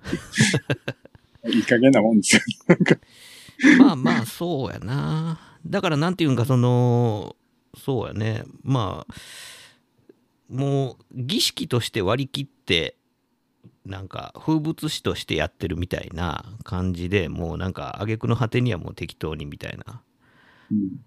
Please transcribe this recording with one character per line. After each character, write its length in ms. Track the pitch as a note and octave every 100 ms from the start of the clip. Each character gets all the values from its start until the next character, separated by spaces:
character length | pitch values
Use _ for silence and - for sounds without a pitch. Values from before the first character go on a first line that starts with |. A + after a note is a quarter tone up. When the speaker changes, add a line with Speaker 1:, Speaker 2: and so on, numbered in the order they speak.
| - - - - G#3+ C#3+ - B2+ - - - - _ _ A#2
Speaker 1:
い 120 | A2+
い 40 |
加 140 | - A2+
減 140 | C3+
な 100 | B2+
も 120 | A2
ん 40 | A2
で 60 |
す 120 | - A3
よ。 40 | - - - E3+ F3 - _ - - - - - C4+ B3+
Speaker 2:
ま 140 | -
あ 40 | B2+
ま 260 | C3 A#3
あ、 40 | A3
そ 440 | - F3 C#3 A#2+
う 20 |
や 80 | -
な。 600 | F#2 C#3 D3+ D#3 E3 D#3+ - - D#3+
だ 140 | G3
か 80 | F#3+
ら、 80 | C#3+
な 140 | E3+
ん 40 | F3+
て 80 |
い 40 | D#3
う 40 |
ん 40 | A#2
か、 100 | A#2+
そ 120 | B2+
の、 800 | B2 B2 B2 A#2+ A#2+ G#2 - - _ _ _ -
そ 280 | - B2+ -
う 20 |
や 60 |
ね。 300 | G2+ A2 G#2+ - -
ま 420 | - C3 F#2+ - -
あ、 60 | - - - - - - _ _ _ _ _ _ _ -
も 440 | B2 C#3 C#3 C3+
う、 40 | - _
儀 280 | - B2 A3+
式 260 | - - G#3
と 120 | A#2+
し 100 | -
て 120 | A#2
割 240 | F#2 B2+ C3+
り 40 |
切 140 | C#3
っ 40 | C#3
て、 480 | _ - E2+ C#2+ - _ _ _ _ _ _ - _ G2
な 160 | G2
ん 60 | F#2+
か、 260 | - - -
風 200 | - D#3
物 300 | D3+ E3 D3+
詩 140 | -
と 100 | G2+
し 120 | - -
て 100 | E2
や 100 | D2+
っ 80 |
て 140 | - F2+
る 100 | E2+
み 100 | F2
た 120 | -
い 100 | -
な 300 | - F2 - - G#2+
感 300 | - - F#2
じ 160 | E2+ F2+
で、 200 | G2+ D#2
も 260 | E2 E2 E2
う 20 |
な 120 | F#2
ん 40 |
か、 220 | - C#2 -
挙 200 | G#2+ A2+
句 100 | A#2
の 80 | A#2
果 140 | A2
て 120 | B2
に 120 | B2
は 60 | F#2
も 100 | -
う 60 | -
適 200 | E2+ -
当 200 | D#2+ D#2
に 100 | C#2+
み 140 | C#2+
た 100 | -
い 80 | - -
な。 160 | A#2+ _ _ _ _ _ _ -
Speaker 1:
う 20 |
ん。 40 | G#2+ F#2+ -